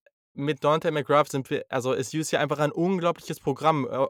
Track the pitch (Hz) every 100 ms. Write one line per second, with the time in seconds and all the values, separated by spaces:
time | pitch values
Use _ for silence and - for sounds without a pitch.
0 | _ _ _ - 143 147 147 156 170 151
1 | 139 147 147 139 127 147 - 135 127 131
2 | 131 156 156 151 143 147 147 156 175 190
3 | 170 170 - 160 - 135 151 156 127 123
4 | 135